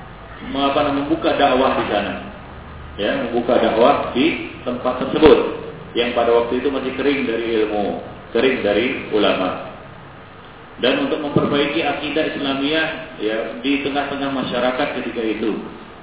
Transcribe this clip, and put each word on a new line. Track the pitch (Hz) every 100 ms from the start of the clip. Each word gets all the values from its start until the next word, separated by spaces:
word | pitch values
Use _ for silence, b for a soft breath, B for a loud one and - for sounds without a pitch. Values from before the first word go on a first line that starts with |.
| - - - - 127
me-, | 135 139
apa, | 139 147
membuka | 139 147 160 160 135
dakwah | 143 127 135 120
di | 110
sana. | 107 95 98 - - - - - - - 110
Ya, | 104 139 120
membuka | 120 120 117
dakwah | 110 110 127 143 - -
di | 160 - - - -
tempat | 123 127 123 131
tersebut | 156 151 113 - - - - -
yang | 113 120 120
pada | 117
waktu | 117 117 127 143
itu |
masih | 135 127 131
kering | 135 135 120
dari | 113 117 113
ilmu, | 104 107 95 - - - -
kering | 117 131 117 101
dari | 104 - - -
ulama. | 107 98 90 90 - - - - - - - - - - - - -
Dan | 123 139 -
untuk | 156
memperbaiki | 147 151 - 143 151 165 147
akidah | 139 147 151 143 131
Islamiyah, | 139 135 139 160 160 - - -
ya, | 107 113 - 123
di | 131 139 143
tengah-tengah | 139 139 135 139
masyarakat | 135 113 120 123 127 143 131
ketika | 117 117
itu, | 110 104 113 90 - - - -